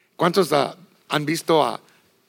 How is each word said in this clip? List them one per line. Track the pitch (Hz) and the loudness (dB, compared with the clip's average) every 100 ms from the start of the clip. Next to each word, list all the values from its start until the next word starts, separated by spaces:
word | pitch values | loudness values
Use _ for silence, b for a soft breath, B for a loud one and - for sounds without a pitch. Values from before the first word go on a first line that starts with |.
| _ | _
¿Cuántos, | - 175 190 175 | -2 0 2 2
ah, | 147 127 - - _ - | 0 -2 -6 -20 _ -6
han | 151 147 | -4 -4
visto | 160 - 160 | -4 0 2
a | 123 107 b b b _ | 2 -4 b b b _